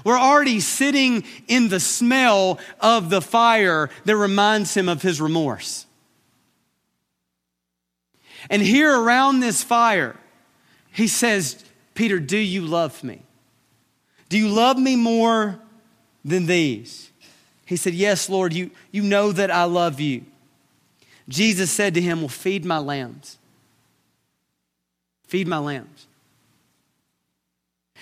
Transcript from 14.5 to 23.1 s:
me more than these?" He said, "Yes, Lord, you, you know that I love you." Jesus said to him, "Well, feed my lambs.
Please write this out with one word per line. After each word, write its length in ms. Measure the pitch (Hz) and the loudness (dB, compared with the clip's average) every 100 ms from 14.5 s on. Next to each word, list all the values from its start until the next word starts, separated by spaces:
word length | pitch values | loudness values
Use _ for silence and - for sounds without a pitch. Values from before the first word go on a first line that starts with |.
| 214 247 262 | 2 2 2
me 180 | 262 254 | 2 2
more 640 | 233 226 226 226 214 185 - _ _ _ _ _ | 2 2 2 2 -2 -6 -16 _ _ _ _ _
than 220 | - 185 170 | -4 -2 0
these?" 640 | 175 151 107 117 - - _ - _ _ _ | 0 0 -4 -10 -20 -20 _ -20 _ _ _
He 120 | - 180 | -8 -6
said, 180 | 190 | -4
"Yes, 340 | 170 202 196 - | -2 0 0 -2
Lord, 240 | 190 185 | -2 -2
you, 180 | 165 185 - _ | -4 -8 -14 _
you 120 | 202 | -4
know 280 | 202 202 208 | 0 0 0
that 200 | 185 196 | 0 0
I 140 | 175 | 0
love 360 | 175 175 170 139 | 0 0 0 -2
you." 240 | 147 123 - _ _ _ _ _ _ _ _ _ - | -4 -4 -8 _ _ _ _ _ _ _ _ _ -10
Jesus 420 | 131 220 185 185 | 0 0 0 -2
said 240 | - 202 | -2 0
to 60 | 170 | 0
him, 200 | 175 165 | -2 -4
"Well, 80 | 151 | -6
feed 360 | - 208 196 | -6 -4 -4
my 140 | 165 160 | -4 -4
lambs. 600 | 143 139 120 | -4 -8 -10